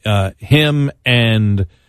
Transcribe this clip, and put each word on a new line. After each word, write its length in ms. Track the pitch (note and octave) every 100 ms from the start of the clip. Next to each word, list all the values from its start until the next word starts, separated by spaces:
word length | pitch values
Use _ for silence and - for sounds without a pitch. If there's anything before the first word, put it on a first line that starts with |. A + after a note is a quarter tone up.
uh, 260 | G#2+ G2+ F#2+ -
him 540 | - D3 D3+ D3 C#3 -
and, 600 | B2+ A#2+ A2+ A2 G#2 G2+ F#2 _